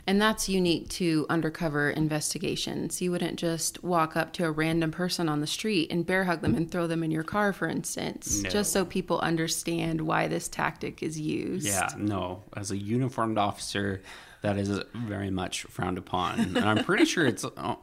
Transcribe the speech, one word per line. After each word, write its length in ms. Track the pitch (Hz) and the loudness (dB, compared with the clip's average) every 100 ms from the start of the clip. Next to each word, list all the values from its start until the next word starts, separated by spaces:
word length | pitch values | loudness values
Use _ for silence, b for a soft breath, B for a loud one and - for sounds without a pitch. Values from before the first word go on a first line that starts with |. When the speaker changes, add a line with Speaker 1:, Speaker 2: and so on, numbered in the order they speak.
| - | 0
Speaker 1:
And 160 | 202 | 4
that's 280 | 214 214 - | 4 2 0
unique 400 | 190 180 160 - | 2 4 2 -2
to 360 | - 175 156 - | -2 2 2 2
undercover 600 | 165 156 156 170 147 147 | 2 0 -2 -2 2 0
investigations. 1080 | - 156 151 - - - - - - 170 - | 2 0 0 -2 -2 -2 -2 -4 -4 -4 -2
You 100 | 180 | -2
wouldn't 280 | 175 175 - | 0 -2 -2
just 420 | 170 165 - - | -2 -2 -2 -4
walk 340 | 175 175 160 165 | 0 2 2 0
up 160 | 156 | -2
to 120 | - 170 | -2 0
a 60 | |
random 400 | 151 160 165 160 | 0 2 2 0
person 380 | 160 180 - 165 | 0 -2 0 0
on 100 | 147 | 0
the 80 | 151 | -2
street 440 | - 220 196 - | -2 0 2 2
and 140 | 170 165 | 0 2
bear 200 | 185 185 | 2 2
hug 160 | 165 | 2
them 140 | 151 226 | 2 2
and 140 | 170 | 0
throw 180 | 180 170 | 0 0
them 160 | 165 | 0
in 80 | 160 | 0
your 120 | 156 | 0
car, 300 | 156 208 202 | 0 2 2
for 140 | 185 165 | 2 -2
instance, 720 | - - - - - - 196 | -2 -4 -4 -4 -4 -2 -2
Speaker 2:
No. 60 | 196 | 0
Speaker 1:
just 240 | 208 202 | 0 2
so 100 | 196 180 | 2 0
people 340 | 190 180 170 | 0 0 0
understand 800 | 160 165 165 - - 170 165 160 | 2 2 0 -2 -2 -2 0 0
why 260 | 160 165 160 | 2 2 2
this 200 | 165 - | -2 -4
tactic 520 | - 151 156 - - | -2 -2 -2 -8 -6
is 160 | 156 156 | -6 -4
used. 480 | 151 - - 180 131 | -2 -2 -2 -2 0
Speaker 2:
Yeah, 220 | 95 - - | 2 0 0
no. 460 | 104 98 90 95 - - | -2 0 -2 -6 -10 -10
As 160 | 101 | -6
a 60 | 101 | -4
uniformed 600 | 101 120 131 131 113 107 | -2 0 0 0 0 2
officer, 640 | 101 101 - 101 101 95 B B B B | 2 0 -4 -2 0 -2 B B B B
that 160 | 104 101 | 0 0
is 120 | 101 101 - | 2 0 -4
very 360 | 113 113 98 98 | -6 -4 -2 -2
much 340 | 92 90 - | -2 -2 -6
frowned 340 | - - 92 90 | -8 -4 -2 -2
upon. 420 | - 90 90 - | -2 -2 0 0
And 200 | 226 254 | 2 4
I'm 240 | 208 214 254 | 4 4 4
pretty 180 | 202 | 4
sure 220 | 339 - 135 | 4 4 2
it's 180 | - - - | 2 -4 -4
al-, 240 | - 117 | -4 -4